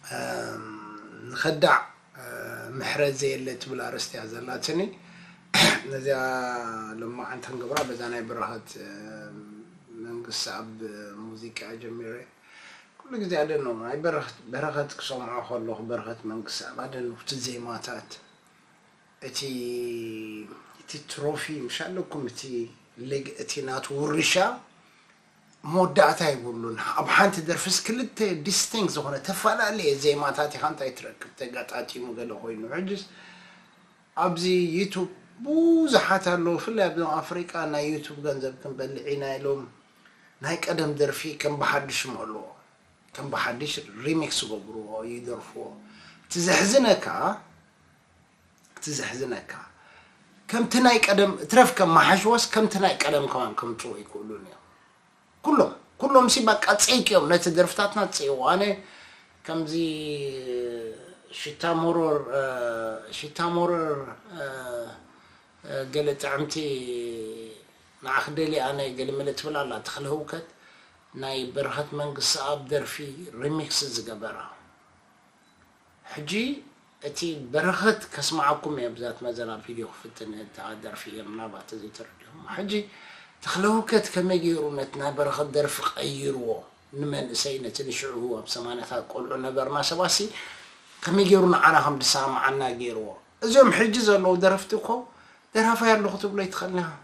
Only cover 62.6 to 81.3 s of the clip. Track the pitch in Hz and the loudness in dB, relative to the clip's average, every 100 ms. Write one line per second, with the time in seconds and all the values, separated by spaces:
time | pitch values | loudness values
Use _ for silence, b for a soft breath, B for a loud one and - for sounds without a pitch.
62.6 | 120 113 113 110 - - 151 - 170 170 | -2 -2 -4 -8 -10 -12 -10 -4 0 2
63.6 | 175 170 160 143 131 - 220 175 139 131 | 2 2 0 -4 -6 -14 -16 -12 -10 -10
64.6 | 127 120 117 117 - b b b b _ | -8 -8 -8 -14 -20 b b b b _
65.6 | - 139 131 143 147 139 139 139 151 156 | -8 -6 -4 -2 0 -2 -2 -2 -2 -2
66.6 | 151 135 123 120 120 113 110 113 113 110 | -4 -4 -4 -6 -6 -8 -10 -10 -14 -18
67.6 | - _ _ _ 131 135 147 151 156 151 | -20 _ _ _ -2 -2 -2 -2 0 0
68.6 | 131 143 139 127 131 139 139 127 151 151 | -2 -2 -4 -4 -4 -2 -4 -4 -4 -4
69.6 | 135 107 - - 139 151 147 165 - - | -4 -6 -10 -8 -4 -4 -4 -10 -10 -20
70.6 | b b b b _ 127 135 135 123 139 | b b b b _ -10 -6 -4 -4 -2
71.6 | 139 - 147 147 147 135 135 - 139 143 | -2 -2 -4 -4 -6 -2 0 0 -2 -4
72.6 | 131 143 117 - 143 139 175 120 139 156 | -2 -2 -2 -8 -10 -12 -14 -6 -4 -4
73.6 | 147 - 143 117 110 107 110 - - - | -2 -2 -2 -6 -8 -10 -10 -10 -14 -18
74.6 | - _ _ _ _ _ _ _ _ _ | -20 _ _ _ _ _ _ _ _ _
75.6 | _ _ _ _ - - 147 202 254 285 | _ _ _ _ -14 -10 -4 -2 -2 -4
76.6 | - _ _ _ 147 - 170 151 123 147 | -10 _ _ _ -10 -4 -4 -4 -2 0
77.6 | 175 185 214 220 - - 139 165 139 147 | 2 4 4 2 -4 -6 -2 2 2 2
78.6 | 151 143 117 110 120 113 123 117 113 107 | -2 -4 -4 -6 -8 -6 -8 -6 -8 -8
79.6 | 113 117 110 - 113 - 110 107 101 - | -10 -10 -10 -12 -18 -14 -12 -12 -14 -14
80.6 | 110 110 107 - 110 107 104 | -14 -12 -12 -12 -12 -12 -12